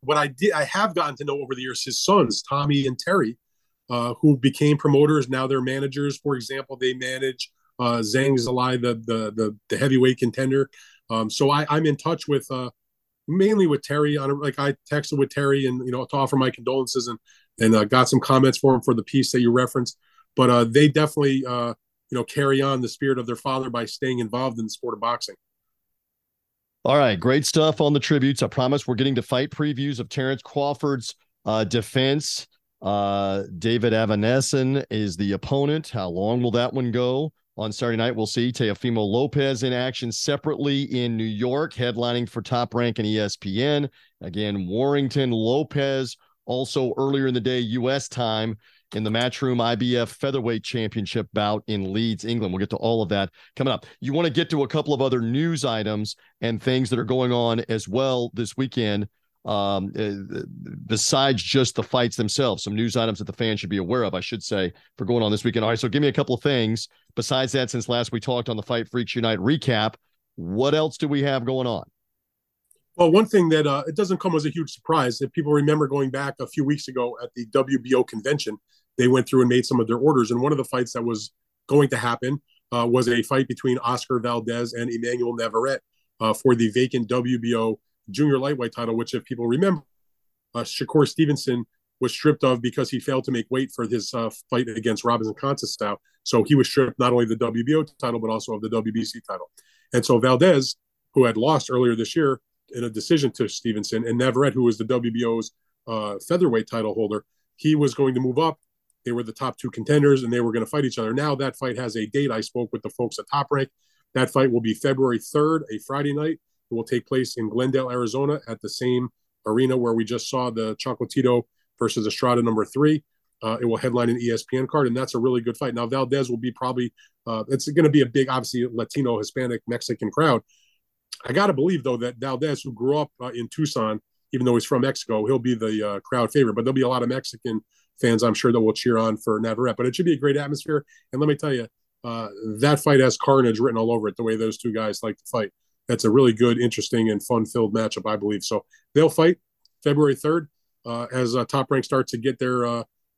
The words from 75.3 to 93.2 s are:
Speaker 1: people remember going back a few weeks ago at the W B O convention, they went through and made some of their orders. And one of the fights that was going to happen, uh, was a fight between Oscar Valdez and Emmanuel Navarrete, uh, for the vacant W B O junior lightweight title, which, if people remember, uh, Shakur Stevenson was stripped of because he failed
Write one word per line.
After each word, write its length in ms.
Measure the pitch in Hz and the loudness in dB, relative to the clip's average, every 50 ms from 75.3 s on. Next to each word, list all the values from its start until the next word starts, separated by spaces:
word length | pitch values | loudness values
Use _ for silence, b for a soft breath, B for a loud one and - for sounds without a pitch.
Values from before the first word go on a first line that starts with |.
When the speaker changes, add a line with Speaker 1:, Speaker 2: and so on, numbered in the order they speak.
Speaker 1:
people 220 | - - 147 147 147 | -4 -2 0 2 4
remember 340 | 147 143 147 151 151 151 135 | 4 4 4 4 2 2 0
going 220 | 135 143 139 135 | 0 0 -2 -2
back 260 | 127 135 143 139 131 - | -2 -4 -6 -6 -6 -8
a 80 | 131 - | -10 -8
few 180 | - - 143 | -2 -2 0
weeks 220 | 139 147 147 - - | 0 0 -2 -4 -6
ago 300 | 131 127 123 120 120 - 123 | -4 -4 -4 -4 -4 -8 -14
at 60 | 120 - | -14 -10
the 100 | 123 120 110 | -10 -8 -2
W 320 | - 139 131 131 135 127 | 0 0 2 2 0 -2
B 140 | 117 123 131 | 0 2 2
O 100 | 123 123 | 2 2
convention, 540 | - - 113 - 131 151 147 - - 107 - _ _ _ _ _ _ _ - | 2 -2 -6 -2 -2 -2 -2 -2 -6 -8 -10 _ _ _ _ _ _ _ 2
they 100 | 123 123 | 4 6
went 220 | 127 131 120 - | 6 6 4 4
through 120 | - 131 | 4 4
and 80 | 127 123 | 6 6
made 160 | 123 127 120 | 6 4 2
some 140 | - 135 123 | 2 2 2
of 80 | 113 110 | 2 2
their 100 | 117 120 | 0 2
orders. 320 | 127 151 151 131 117 107 | 4 4 4 4 4 2
And 100 | 120 120 | 2 0
one 100 | 127 143 | 0 0
of 60 | 151 135 | 0 0
the 80 | 131 | -2
fights 280 | - - 123 123 120 - | -4 -2 -4 -4 -4 -4
that 100 | 127 120 | -6 -4
was 280 | 120 117 107 104 - _ _ _ _ _ _ _ - | -4 -4 -4 -6 -12 _ _ _ _ _ _ _ 2
going 200 | 139 147 147 135 | 4 4 6 4
to 80 | 143 120 | 2 0
happen, 440 | 117 120 117 - - 127 143 147 _ _ _ _ _ - | -2 -2 -2 -2 -2 -4 -4 -4 _ _ _ _ _ -6
uh, 140 | - 120 117 117 | -2 0 0 2
was 180 | 117 127 123 117 | 4 4 4 4
a 140 | 120 120 | 2 2
fight 260 | 110 - 139 131 131 117 | 0 0 2 0 0 0
between 300 | 120 - - 131 123 127 | -2 -4 0 0 0 0
Oscar 420 | - 117 123 120 - - 131 123 | 0 -2 -2 -2 -2 -2 -2 -2
Valdez 540 | 110 120 120 120 110 113 117 117 120 117 120 | -2 -2 -4 -4 -4 -4 -4 -4 -4 -6 -6
and 180 | 117 117 117 | -6 -6 -4
Emmanuel 440 | 117 113 117 120 123 123 120 120 120 | -4 -4 -4 -4 -2 -2 -2 -2 -2
Navarrete, 460 | 117 113 113 107 113 120 135 135 - _ _ _ _ _ _ _ - | -2 -4 -2 0 0 0 0 -2 -4 _ _ _ _ _ _ _ -4
uh, 140 | 113 110 107 | -2 -2 0
for 200 | - - 135 123 | 2 4 4 4
the 160 | 117 117 110 | 4 2 2
vacant 360 | 104 123 127 127 - 127 117 107 | 2 2 0 0 0 -2 -2 -2
W 320 | 127 127 120 123 127 117 | -2 -2 0 0 -2 -2
B 160 | 113 117 120 | 0 0 0
O 240 | 113 113 113 107 - _ _ _ _ _ - | 0 0 -2 -2 -4 _ _ _ _ _ -10
junior 280 | 98 117 151 147 139 131 | -2 0 2 2 2 2
lightweight 360 | 131 139 147 127 120 113 - | 0 -2 -2 -2 -4 -6 -4
title, 220 | - 120 113 113 | -4 -4 -2 -2
which, 180 | 113 117 - - | -2 -2 -2 -4
if 100 | 120 - | -6 -6
people 240 | - 127 117 120 117 | -6 -8 -4 -2 0
remember, 340 | 120 143 185 196 185 151 - _ _ _ _ _ _ _ _ _ _ _ _ _ - | 2 2 2 2 0 0 -4 _ _ _ _ _ _ _ _ _ _ _ _ _ -8
uh, 60 | 120 | -8
Shakur 460 | 117 - - - 135 - - 156 147 - | -8 -6 -6 -6 -4 2 4 4 4 4
Stevenson 580 | - - 160 147 147 131 - - 123 120 113 - _ _ _ _ _ - | 4 2 2 2 2 0 0 -2 -2 -2 -4 -6 _ _ _ _ _ -4
was 120 | 127 120 | -4 -4
stripped 320 | - - - 156 147 - - | -4 0 2 2 2 4 2
of 180 | 131 127 120 | 2 2 2
because 280 | 117 123 - - 131 - | -2 -4 -2 -2 -4 -4
he 100 | - 120 | -4 -6
failed 240 | - - 135 131 | -4 -4 -4 -4